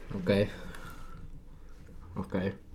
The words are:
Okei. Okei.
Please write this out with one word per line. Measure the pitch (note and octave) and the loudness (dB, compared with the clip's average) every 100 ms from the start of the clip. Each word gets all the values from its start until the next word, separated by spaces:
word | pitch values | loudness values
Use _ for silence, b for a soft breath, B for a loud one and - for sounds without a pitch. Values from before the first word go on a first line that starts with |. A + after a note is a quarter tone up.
| - G2+ | -4 0
Okei. | F2+ G2 G#2 B B B B B B B B - - - - - - - - - | 6 8 8 B B B B B B B B -10 -10 -12 -12 -12 -12 -12 -6 -4
Okei. | - F#2+ F#2+ - - | 0 2 2 0 -8